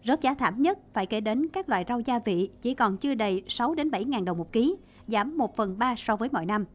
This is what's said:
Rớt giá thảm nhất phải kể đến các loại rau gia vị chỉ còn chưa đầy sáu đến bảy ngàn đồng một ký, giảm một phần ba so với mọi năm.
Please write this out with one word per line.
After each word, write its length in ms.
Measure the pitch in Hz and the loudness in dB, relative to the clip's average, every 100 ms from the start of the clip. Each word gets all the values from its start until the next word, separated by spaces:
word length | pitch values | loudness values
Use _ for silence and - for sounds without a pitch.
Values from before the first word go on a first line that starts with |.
| 226 | 2
Rớt 160 | 311 | 2
giá 120 | 262 | 2
thảm 280 | 277 226 208 | 2 0 4
nhất 180 | 311 392 - | 2 2 -4
phải 120 | - 190 | -4 -2
kể 160 | 214 | -2
đến 260 | 220 233 311 | 0 0 0
các 160 | 370 381 | -2 0
loại 160 | 202 180 | 0 0
rau 120 | 240 | -2
gia 200 | 233 240 | 0 -2
vị 300 | 226 175 190 - | 0 0 0 -2
chỉ 120 | 240 | -6
còn 240 | 269 220 190 | 0 0 2
chưa 180 | 285 247 | -2 0
đầy 280 | 208 190 - | 0 0 -4
sáu 280 | - 247 320 | -2 0 0
đến 160 | 302 | 0
bảy 140 | 220 233 | 0 -2
ngàn 200 | 254 185 | -2 -2
đồng 120 | 175 | -2
một 140 | 165 | -2
ký, 240 | 226 262 392 - - - | 2 2 0 -8 -18 -2
giảm 300 | 214 220 320 | -2 0 0
một 180 | 226 - | -2 0
phần 240 | 202 190 | -4 0
ba 160 | 247 233 | 0 0
so 180 | - 208 | -2 0
với 140 | 226 | 0
mọi 140 | 190 165 | -2 0
năm. 200 | 214 185 | -2 -2